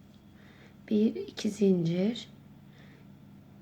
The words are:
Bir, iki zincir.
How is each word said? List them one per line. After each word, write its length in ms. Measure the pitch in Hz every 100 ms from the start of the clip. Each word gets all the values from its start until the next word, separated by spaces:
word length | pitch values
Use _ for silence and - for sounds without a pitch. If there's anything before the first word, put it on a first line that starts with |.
| - - - - - - - - -
Bir, 240 | 214 226
iki 360 | 370 392 - 214
zincir. 800 | 190 196 180 165 180 202 240 - - - - - - - - - - - - - -